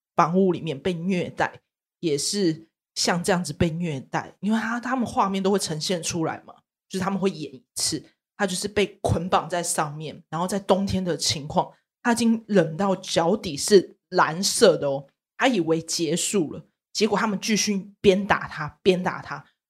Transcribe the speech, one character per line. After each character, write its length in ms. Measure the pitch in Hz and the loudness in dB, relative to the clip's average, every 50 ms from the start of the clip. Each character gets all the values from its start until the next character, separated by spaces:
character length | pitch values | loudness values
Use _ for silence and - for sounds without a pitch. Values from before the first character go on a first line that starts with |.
| _ _ _ | _ _ _
房 220 | - 170 156 175 190 | 0 2 2 4 4
屋 120 | 196 180 | 4 4
里 100 | 165 120 | 2 0
面 180 | 160 160 135 139 | -2 -6 -6 -4
被 140 | - 190 180 | -4 -4 -4
虐 360 | 160 170 190 190 175 - - | -4 -2 -2 -2 -2 -2 -4
待， 320 | - - 156 - - - _ _ _ _ _ _ _ - | -2 -4 -4 -4 -4 -10 _ _ _ _ _ _ _ -6
也 160 | 175 160 143 | -4 -2 -2
是 500 | 147 - - 202 208 190 165 156 156 - _ _ _ _ _ - | -2 -2 -2 -2 0 0 0 0 -2 -8 _ _ _ _ _ -6
像 300 | - - 226 185 175 175 | -4 0 0 0 0 0
这 100 | 208 185 | 0 0
样 100 | 175 175 | 0 0
子 80 | 139 | -4
被 200 | 143 - 185 165 | -2 0 0 0
虐 280 | 156 170 180 165 143 131 | 0 -2 -4 -4 -4 -6
待， 360 | - - - 151 - - - - | -8 -6 -6 -6 -6 -8 -12 -6
因 140 | 185 208 220 | -2 -2 0
为 60 | 226 | 0
他， 200 | 220 226 233 240 | -2 -4 -6 -6
他 160 | 233 247 254 | -4 -4 -4
们 80 | 262 220 | -2 -4
画 220 | - - 247 202 | -2 0 0 0
面 140 | 196 196 196 | 0 0 0
都 80 | 185 190 | 0 2
会 80 | 208 | 2
呈 240 | 196 - - 156 156 | 2 0 -2 -6 -4
现 200 | 151 - 185 165 | -4 -4 -4 -4
出 240 | 160 - - 170 160 | -4 -4 -4 -2 -4
来 160 | 143 - - - | -4 -4 -8 -12
嘛， 80 | - - _ _ _ _ _ _ | -20 -20 _ _ _ _ _ _
就 120 | - - 185 | -8 -6 -4
是 40 | 180 | -2
他 60 | 190 | -2
们 100 | 196 180 | -2 0
会 120 | 190 196 | 0 -2
演 220 | 160 151 147 - 131 | -2 -4 -10 -12 -12
一 100 | 127 _ _ - | -16 _ _ -8
次， 320 | - - - 165 127 - - _ _ _ _ _ | -4 -4 -4 -4 -6 -8 -10 _ _ _ _ _
他 100 | - 208 | -4 -2
就 100 | 185 185 | -2 -2
是 120 | - - | -4 -6
被 320 | 202 - 208 196 - - _ | -2 0 0 0 0 -2 _
捆 260 | - - - 165 170 | 0 0 0 0 0
绑 220 | 185 202 180 151 160 | 0 0 0 0 0
在 140 | 180 175 165 | -4 -4 -2
上 320 | 170 - 185 156 147 143 | -2 -2 -2 -2 -4 -4
面， 260 | 151 156 143 - - - - | -10 -12 -12 -14 -16 -14 -8
然 100 | 156 165 | -6 -4
后 80 | 180 | -4
在 120 | 185 214 196 | -2 -4 -2
冬 260 | 196 - 196 190 196 | 2 2 2 2 2
天 180 | 196 190 190 185 | -2 -2 -2 -2
的 140 | 175 156 | -2 -2
情 300 | - - - - 160 - | -2 -2 -2 -4 -4 -6
况， 240 | 151 - 180 143 - - _ _ _ _ _ - | -4 -2 -2 -2 -2 -4 _ _ _ _ _ 0
他 100 | 240 226 | 0 0
已 20 | |
经 280 | 226 240 226 226 226 - | 2 4 2 2 0 0
冷 300 | - 208 185 160 156 156 | 0 2 2 2 2 0
到 180 | 156 202 196 185 | -2 0 0 -2
脚 400 | 185 190 - - 175 165 170 208 | -2 -4 -2 0 0 2 2 0
底 220 | 214 - 185 139 | 0 -2 -6 -6
是 400 | 139 - - 208 185 165 - - _ _ - | -4 2 6 6 6 6 6 -8 _ _ -4
蓝 340 | 180 180 151 139 160 180 196 | 2 2 2 2 2 -2 -2
色 340 | - - - 240 185 151 | -2 2 6 6 6 6
的 100 | 147 156 | 6 2
哦， 200 | 139 139 143 - _ _ _ _ _ _ | -2 -2 -4 -6 _ _ _ _ _ _
他 100 | - 233 | 0 2
以 120 | 269 233 185 | 2 2 2
为 220 | 160 156 160 165 | 2 2 0 0
结 340 | 165 - - - 170 143 170 | -2 -4 -4 -2 -2 0 0
束 380 | 175 - - - 196 151 127 - | -2 -2 0 0 0 -2 -2 -4
了， 140 | - - _ _ _ _ _ - | -12 -16 _ _ _ _ _ -2
结 100 | - 208 | 0 0
果 80 | 208 202 | 2 2
他 120 | 180 226 | 2 0
们 120 | 220 196 175 | 0 -2 -2
继 160 | - 226 214 | -2 0 0
续 360 | 185 - 214 202 190 180 - - _ | 0 2 0 -2 -2 -4 -8 -6 _
鞭 240 | - 202 185 202 196 | 4 6 6 6 4
打 220 | 196 165 - - | 2 0 0 -2
他， 320 | - - 160 151 143 - _ | -8 -8 -8 -8 -10 -8 _
鞭 220 | - - 185 180 180 | 2 2 2 2 0
打 180 | 180 - 135 | -4 -6 -6
他。 240 | - - 143 143 - _ _ _ _ | -10 -10 -12 -12 -14 _ _ _ _